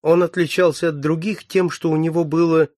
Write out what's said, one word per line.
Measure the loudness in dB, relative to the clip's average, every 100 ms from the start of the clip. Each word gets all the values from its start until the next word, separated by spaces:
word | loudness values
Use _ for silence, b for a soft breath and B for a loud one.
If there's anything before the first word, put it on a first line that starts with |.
Он | 4 2
отличался | 2 0 -2 2 0 2 -4
от | -2
других | -4 -2 -4 -8 -4
тем, | 0 0
что | -2 -2
у | 0
него | 0 -2
было | -2 0 2 2 0